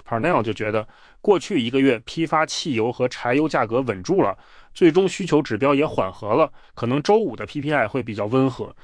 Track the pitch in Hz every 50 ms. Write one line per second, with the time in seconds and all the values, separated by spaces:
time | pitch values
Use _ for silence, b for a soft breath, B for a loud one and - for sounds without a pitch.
0 | - - 117 113 117 165 175 135 110 113 107 - 110 107 104 110 110 b b b
1 | b b b b - - 202 170 - - 208 151 113 117 127 135 135 139 123 110
2 | - - - - 165 151 - 156 156 151 - - - 170 131 110 110 123 117 -
3 | 127 123 - - - 120 127 143 156 151 160 147 120 107 113 123 139 120 104 92
4 | 90 - 180 196 135 98 92 b b b b b b b - - 190 170 147 180
5 | 196 180 - - 190 165 156 147 151 - 117 101 131 139 143 139 147 147 - -
6 | 104 95 92 - 110 104 110 147 160 - b b b b - - - 117 127 143
7 | 135 - 208 220 220 160 110 101 107 - - 151 127 147 156 143 117 104 - 135
8 | 117 117 107 104 104 107 120 131 135 135 123 - 110 - b b